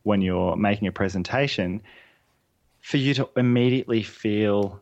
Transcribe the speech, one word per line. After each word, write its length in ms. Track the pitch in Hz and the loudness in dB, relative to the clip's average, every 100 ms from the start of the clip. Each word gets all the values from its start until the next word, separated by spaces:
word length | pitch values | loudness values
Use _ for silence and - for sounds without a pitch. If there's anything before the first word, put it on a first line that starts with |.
when 180 | 104 101 | 0 0
you're 340 | 92 90 90 82 | 2 0 0 0
making 320 | 101 104 101 | 0 0 -2
a 40 | |
presentation, 880 | - 98 95 87 123 139 - 90 101 - - - _ _ _ _ _ _ _ | -2 -2 -2 -4 -2 -2 -2 -4 -6 -12 -20 -20 _ _ _ _ _ _ _
for 160 | - 147 | -4 -2
you 160 | 135 | 0
to 160 | 135 135 - | 0 -2 0
immediately 680 | 123 123 123 131 - 113 | 2 4 4 2 0 -2
feel 800 | 98 - 110 104 104 101 101 92 | -2 -4 -2 2 2 2 0 -4